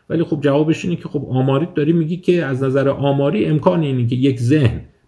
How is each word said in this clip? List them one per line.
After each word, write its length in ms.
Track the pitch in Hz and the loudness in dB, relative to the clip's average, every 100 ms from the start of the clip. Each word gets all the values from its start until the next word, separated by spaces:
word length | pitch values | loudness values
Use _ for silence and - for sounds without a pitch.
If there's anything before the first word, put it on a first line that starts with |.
| - | -6
ولی 140 | 156 | -4
خب 180 | 165 151 | -2 -2
جوابش 440 | 139 139 156 156 185 | 0 2 2 0 -2
اینه 100 | 170 | -6
که 140 | - | -6
خب 160 | 147 131 | -8 -2
آماری 380 | 127 131 135 175 156 | 0 2 0 0 -2
داری 180 | 147 | 0
میگی 240 | 170 156 180 | 0 0 -2
که 280 | - 175 139 | 0 0 0
از 180 | 131 | -2
نظر 260 | 135 135 135 | 0 2 0
آماری 560 | - 139 139 143 214 156 | 0 0 2 0 0 0
امکان 360 | 151 185 175 | 2 2 0
اینه 260 | 151 127 120 | 0 -2 -2
که 80 | 127 | 0
یک 240 | 135 120 | 0 0
ذهن 420 | 120 156 131 78 - _ | 2 2 2 0 -10 _